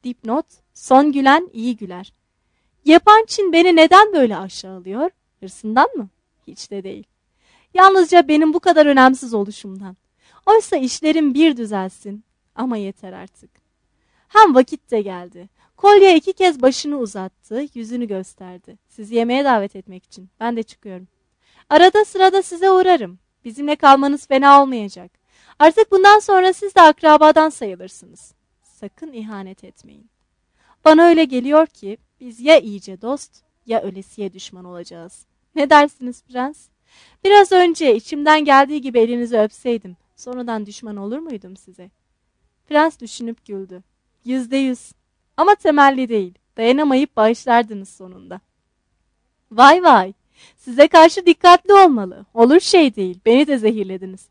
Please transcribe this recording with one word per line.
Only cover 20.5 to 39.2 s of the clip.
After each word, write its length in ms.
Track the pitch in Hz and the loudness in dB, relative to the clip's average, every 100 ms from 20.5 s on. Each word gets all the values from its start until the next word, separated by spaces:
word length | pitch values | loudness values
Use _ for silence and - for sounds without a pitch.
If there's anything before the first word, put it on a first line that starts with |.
| 233 | -10
de 80 | |
çıkıyorum. 440 | 220 _ 208 185 185 _ _ _ _ _ _ | -12 _ -20 -20 -20 _ _ _ _ _ _
Arada 360 | 302 359 415 415 | 4 4 2 -4
sırada 380 | 381 381 381 | 0 0 0
size 280 | 370 339 381 | -6 -4 0
uğrarım. 480 | 370 370 339 190 185 _ _ 233 | 0 0 -2 -4 -18 _ _ -20
Bizimle 300 | 226 294 294 | -12 -8 0
kalmanız 520 | 285 269 277 285 - | 2 2 2 -6 -4
fena 340 | 262 277 277 | 0 4 4
olmayacak. 500 | 277 247 202 180 180 _ _ _ _ _ | 4 -6 -12 -16 -20 _ _ _ _ _
Artık 320 | 311 330 427 | 2 2 0
bundan 280 | 392 392 427 | 2 4 4
sonra 340 | 415 381 370 | 2 0 0
siz 220 | 370 403 381 | -2 -4 4
de 60 | |
akrabadan 680 | 330 302 320 302 311 311 311 | 4 4 2 4 4 2 0
sayılırsınız. 840 | - 220 180 185 - 180 _ _ _ _ _ | -4 -14 -14 -20 -20 _ _ _ _ _ _
Sakın 500 | _ _ 202 _ 320 | _ _ -20 _ -20
ihanet 500 | 247 214 208 190 185 | -18 -16 -16 -18 -20
etmeyin. 460 | 185 _ _ _ 226 _ _ _ _ _ _ _ - | -20 _ _ _ _ _ _ _ _ _ _ _ 2
Bana 180 | 311 | 4
öyle 220 | 339 330 311 | 4 2 0
geliyor 420 | 254 254 302 320 | -4 -2 0 0
ki 300 | _ 196 220 _ _ | _ -18 -18 _ _
biz 200 | 247 226 | -20 -10
ya 200 | 262 311 | 2 2
iyice 420 | 220 202 190 190 | 0 -16 -18 -16
dost, 300 | 226 277 - _ _ _ - | -12 -12 -14 _ _ _ -8
ya 160 | 220 | -8
ölesiye 520 | 196 190 190 - 196 | -8 -16 -20 -14 -14
düşman 320 | 185 - 185 180 | -14 -20 -20 -20
olacağız. 600 | 175 175 170 170 _ _ _ _ 320 | -20 -20 -20 -20 _ _ _ _ -8
Ne 140 | 285 | 2
dersiniz 540 | 302 294 _ 247 240 _ | 2 2 _ -18 -18 _
prens? 380 | 247 262 302 _ _ _ _ _ _ | -12 -12 -14 _ _ _ _ _ _
Biraz 280 | 392 415 381 | 2 4 4
önce 440 | 370 359 320 302 220 | 2 0 -2 -2 -2
içimden 500 | - 294 294 311 294 | -4 -6 0 0 2
geldiği 360 | 277 277 302 | 2 2 -4
gibi 180 | 262 240 | -6 -2
elinizi 400 | 226 240 | -2 -4